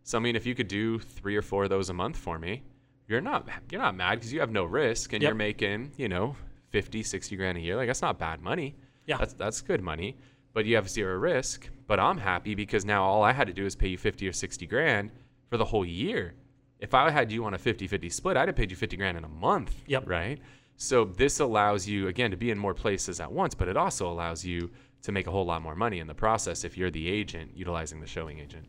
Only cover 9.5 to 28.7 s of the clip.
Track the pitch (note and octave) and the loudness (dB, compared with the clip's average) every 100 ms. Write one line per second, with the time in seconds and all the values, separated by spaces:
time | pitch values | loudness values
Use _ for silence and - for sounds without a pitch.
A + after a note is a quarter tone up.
9.5 | - - F3+ F2+ D2+ G2 - - _ _ | -4 -2 0 0 -4 -6 -8 -20 _ _
10.5 | A2+ G#2+ A2+ G2 A2+ F#2+ F#2 D#3 C#3 C#3 | -2 4 4 2 -2 0 0 2 2 -2
11.5 | - - - - G2+ A#2+ F#3 G2 F2 G#2 | -8 -12 -16 0 4 4 2 0 0 -2
12.5 | G2+ G2+ A2 G2+ G#2 F#2+ G#2 G#2 C3 A#2 | -4 0 0 2 4 6 6 6 4 0
13.5 | F2 G2 - G2 F2+ G#2+ - F#2+ E2+ F#2+ | 0 -4 2 0 2 -2 0 -4 -4 -6
14.5 | - C3+ A#2+ D#3 G#2+ G#2 - - _ _ | -8 -2 2 4 2 0 -10 -20 _ _
15.5 | A#2 G#2+ A2 F2 E2+ D#3+ G#3+ E2+ - - | 0 2 2 0 -2 -2 -2 -4 -10 -20
16.5 | _ _ _ - B2+ D3+ D3 A#2+ A2+ G#2+ | _ _ _ 4 6 6 4 2 0 -4
17.5 | F#2 B2 G#2+ F#2+ G2 F2 - F#3 E3 E3+ | 0 0 0 -2 -4 -2 -2 0 2 2
18.5 | - G#2+ F2+ A2 F#2 G2 E2+ D#2 D#2 A2 | 2 0 -2 -6 -2 -2 -2 -8 -2 2
19.5 | G3 A#2 - - C3 - F2 F#2+ D3 - | 2 0 -6 -2 -2 0 -2 -2 -6 -10
20.5 | - _ _ - B2+ G#2+ F2 C#3 - C#3 | -20 _ _ 2 4 4 4 4 4 4
21.5 | G#2+ G#2 G#2 F#2+ G2+ F#2+ F#2 A#2+ F2+ A#2 | 6 6 4 0 0 0 2 0 2 0
22.5 | G2+ G2+ F2+ A2+ F#2+ - E2+ D2+ B2 F3+ | 0 -2 0 0 0 -2 -6 -6 -2 -2
23.5 | - F2+ A2 G3 - F2+ E2+ E2+ E2 F2+ | 0 0 2 0 0 -2 -2 -4 -4 -4
24.5 | F2 E2+ - - _ - G2 F2 G2 F2 | -2 -4 -8 -20 _ -4 -2 0 0 0
25.5 | E2 D#2+ D#2+ A#2 F2+ D#2+ D#2 A2 A2+ - | -2 -4 -2 0 -2 -6 0 2 2 0
26.5 | E2 E2+ F2+ F2+ D#2+ E2 G#2 G2+ E2+ D#2+ | -4 -6 -2 -2 0 -2 -2 -2 -8 -12
27.5 | - F2+ E2 D#2+ D#2 D2 E2+ D#2+ D2+ D2 | -10 -4 -4 -6 -10 -10 -8 -8 -10 -14
28.5 | D#2 D#2 | -16 -18